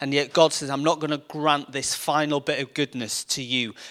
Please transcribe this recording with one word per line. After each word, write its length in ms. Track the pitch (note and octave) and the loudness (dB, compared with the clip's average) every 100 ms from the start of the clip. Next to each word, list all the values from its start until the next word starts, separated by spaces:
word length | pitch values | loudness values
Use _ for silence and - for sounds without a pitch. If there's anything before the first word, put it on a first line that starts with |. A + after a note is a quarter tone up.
And 140 | C#3 | 0
yet 180 | C#3+ C#3 | 0 2
God 200 | F3+ D#3+ | 6 6
says, 180 | - C#3 | 4 -4
"I'm 140 | C#3 | 0
not 160 | D#3 D#3 | 0 0
gonna 180 | D3+ D3 | -2 -4
grant 540 | - D3+ D3+ D3 C#3 | -6 -2 2 2 -2
this 220 | C3+ C3 | -6 -4
final 440 | - - D3+ D3+ C#3+ | -2 0 2 2 0
bit 220 | D3+ C#3 | 0 -2
of 140 | C3 | -4
goodness 500 | - C#3+ B2+ A2 - | -2 -2 -2 -6 -6
to 180 | - C#3+ | -4 -6
you 320 | B2 B2+ A2+ - - | -2 -2 -2 -8 -18